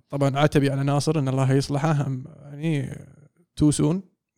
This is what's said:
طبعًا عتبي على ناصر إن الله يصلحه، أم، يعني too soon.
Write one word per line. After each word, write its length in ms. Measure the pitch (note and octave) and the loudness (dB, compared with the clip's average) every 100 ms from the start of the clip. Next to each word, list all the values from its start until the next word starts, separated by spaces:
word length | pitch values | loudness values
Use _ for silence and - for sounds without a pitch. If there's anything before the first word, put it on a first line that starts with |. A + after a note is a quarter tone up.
| - | -10
طبعًا 280 | C#3+ C#3 C3+ | -2 -2 2
عتبي 320 | D3+ D3+ C3+ | 2 2 2
على 120 | C#3 | 0
ناصر 360 | C#3 C#3+ D#3 D#3 | 0 0 0 0
إن 100 | C3 | 0
الله 240 | C3 C3 | 0 2
يصلحه، 540 | C3+ C3+ C#3+ D#3+ C#3+ C3+ | 2 0 -2 0 0 -2
أم، 180 | B2+ C3 - | -6 -10 -18
يعني 640 | C#3+ C#3+ D#3+ C#3+ C3+ - - - _ _ _ - | -18 -6 -2 -2 -4 -10 -18 -20 _ _ _ 2
too 120 | D3+ | 2
soon. 240 | D3 D3 F#3 - _ _ | 4 0 0 -6 _ _